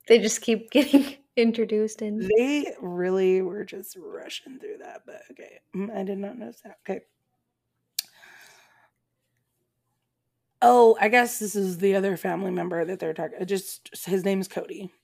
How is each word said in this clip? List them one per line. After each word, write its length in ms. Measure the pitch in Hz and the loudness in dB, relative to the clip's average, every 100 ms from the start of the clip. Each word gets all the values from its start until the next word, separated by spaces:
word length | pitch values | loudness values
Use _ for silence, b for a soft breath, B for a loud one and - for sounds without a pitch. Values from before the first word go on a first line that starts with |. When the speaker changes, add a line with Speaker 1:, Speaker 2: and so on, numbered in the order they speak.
| - | 4
Speaker 1:
They 120 | 233 | 4
just 220 | 214 - | 4 -2
keep 300 | - 220 - | -2 -2 0
getting 440 | 247 - 277 - - _ | 2 4 4 2 -8 _
<laughs> 100 | - | 0
introduced 640 | 233 226 214 214 214 - | 2 2 0 0 -2 -4
in. 180 | 214 214 - 220 | -8 -4 2 2
Speaker 2:
They 360 | 262 294 - - | 4 0 -4 -8
really 600 | 180 180 180 190 185 185 | -8 -2 0 2 4 2
were 220 | 185 208 | 0 -6
just 340 | - 202 202 190 | -12 -14 -16 -18
rushing 600 | 156 - - - - 262 | -16 -14 -12 -14 -14 -16
through 180 | - - | -14 -14
that, 220 | - - - | -16 -20 -20
but 160 | - - | -20 -20
okay. 280 | - - - _ 185 | -20 -20 -20 _ -10
Mm, 200 | 202 202 | -8 -6
I 80 | |
did 140 | 190 196 | -6 -6
not 200 | 202 233 | -10 -12
notice 240 | 226 - | -16 -18
that. 140 | 208 - - | -20 -14 -10
Okay. 140 | 190 - _ _ _ _ _ _ _ _ - - b b b b b b b b _ _ _ _ _ _ _ _ _ _ _ _ _ _ _ _ - | -10 -12 _ _ _ _ _ _ _ _ -12 -12 b b b b b b b b _ _ _ _ _ _ _ _ _ _ _ _ _ _ _ _ 2
Oh, 340 | 240 247 226 220 | 6 8 8 6
I 100 | 214 | 4
guess 300 | 247 240 - | 4 2 -2
this 160 | 214 208 | -4 -2
is 220 | 190 170 | -2 0
the 180 | 196 190 | 2 2
other 220 | 196 170 | 0 -2
family 340 | 190 175 190 | -4 -4 -4
member 340 | 180 180 170 165 | -4 -4 -4 -4
that 140 | 185 | -4
they're 140 | 165 | -6
talking, 320 | 160 160 - 185 | -6 -8 -8 -6
just, 440 | 190 - - - - 170 | -6 -6 -16 -18 -14 -4
his 180 | 190 | -2
name 160 | 196 190 | 0 -2
is 60 | 185 | -4
Cody. 440 | 180 - - 190 _ | -8 -10 -12 -16 _